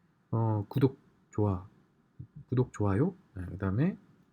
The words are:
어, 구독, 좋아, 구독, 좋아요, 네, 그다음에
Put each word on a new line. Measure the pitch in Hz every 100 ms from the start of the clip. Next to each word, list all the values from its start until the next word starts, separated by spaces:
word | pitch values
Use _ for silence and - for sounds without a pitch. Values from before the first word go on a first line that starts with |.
| _ _ _
어, | 113 113 107 101
구독, | - 131 - _ _ _
좋아, | - 104 95 95 - _ _ _ - - - -
구독, | 123 123
좋아요, | - 104 98 165 - _ -
네, | 87
그다음에 | 90 98 98 165 226 - - _